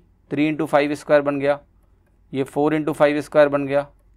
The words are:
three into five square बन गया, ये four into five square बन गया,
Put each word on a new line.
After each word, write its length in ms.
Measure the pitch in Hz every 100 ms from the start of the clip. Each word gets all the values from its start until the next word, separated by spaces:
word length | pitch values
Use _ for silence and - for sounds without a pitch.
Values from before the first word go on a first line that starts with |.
| _ _ -
three 140 | 143 151
into 200 | 151 156
five 260 | 147 147 147
square 260 | - 147
बन 160 | 143 143
गया, 200 | 139 143 _ _ _ _ _ _ -
ये 100 | 131 135
four 240 | 143 151
into 200 | 156 151
five 280 | 147 147 147
square 240 | 139 151 147
बन 200 | 143 135
गया, 200 | 143 143 _ _